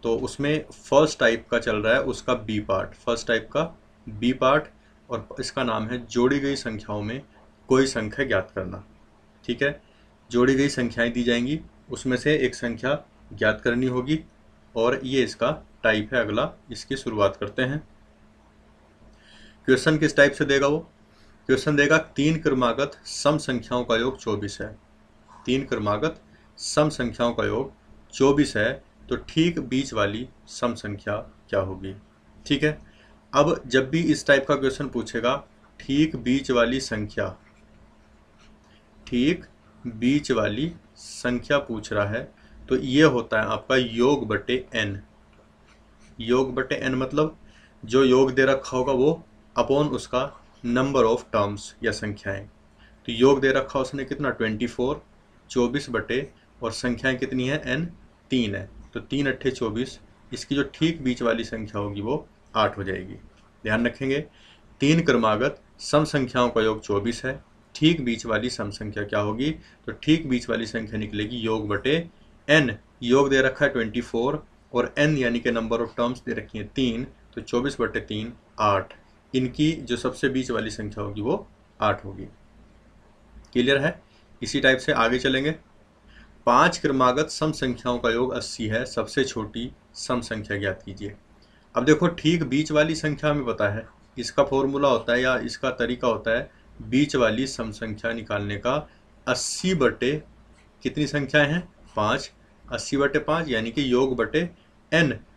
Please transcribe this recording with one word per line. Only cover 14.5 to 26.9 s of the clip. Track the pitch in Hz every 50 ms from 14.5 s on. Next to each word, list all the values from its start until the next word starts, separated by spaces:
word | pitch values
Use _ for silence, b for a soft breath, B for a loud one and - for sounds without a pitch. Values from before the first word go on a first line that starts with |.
| - _ _ - -
और | 120 113 120 131 131 135
ये | 127 131 135 123
इसका | 101 - - 117 127 156 156 - - - - -
टाइप | 113 107 104 104 107 131
है | 123
अगला। | 113 104 107 110 139 160 - - - - -
इसकी | - - - 135 131
शुरुआत | - 117 113 107 101 98 -
करते | - 104 101 101 - 127
हैं। | 127 143 156 - - - - - _ _ _ - - _ _ _ _ _ _ _ _ _ _ _ _ _ _ - - B B B B B B B B B B _ -
क्वेश्चन | 131 127 - 160 156 151
किस | 156 143 -
टाइप | - 143 143 143
से | - 151
देगा | 139 139 139 143
वो? | 139 147 160 170 - _ _ _ _ b b b b b b _ -
क्वेश्चन | 131 131 - 156 151
देगा, | 143 143 143 151 160
तीन | 156 - - - 139 151 165 156
क्रमागत | - 156 135 127 127 120 113 120 139 139 - - -
सम | - - - - 143 156 151
संख्याओं | - - 131 120 110 - 127 123 123
का | 120 117
योग | 113 117 131 131 -
चौबीस | - 113 104 101 101 98 - -
है। | 107 107 107 - _ _ _ _ _ _ _ _ _ _ - - -
तीन | - 123 135 139
क्रमागत | 135 127 113 107 104 104 107 123 156 - - _ b b b b b b -
सम | - - - - 151
संख्याओं | 156